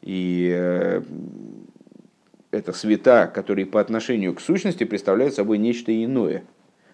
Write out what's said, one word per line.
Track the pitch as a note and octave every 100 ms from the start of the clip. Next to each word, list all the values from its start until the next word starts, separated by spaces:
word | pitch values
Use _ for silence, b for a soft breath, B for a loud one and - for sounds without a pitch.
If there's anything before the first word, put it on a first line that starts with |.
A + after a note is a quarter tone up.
И, | - F#2+ F2+ F2+ F2
э, | F2 F2+ F2+ F#2 F#2 - - - - G#1 - - - - - - _ _ _ _
это | - -
света, | F2+ G#2+ G#2+ C3 A#2+ F#2
которые | - F#2 G2 F#2+
по | G#2+
отношению | G2+ A2+ A2+ A#2+ F#2+
к | E2+
сущности | - F#3 G3+ F3+
представляют | A2+ G2+ - G2 C#3
собой | - G#2 G#2+
нечто | A2 A#2 A#2
иное. | A2+ A2+ C3 A2+ F#2+ - _ _ b b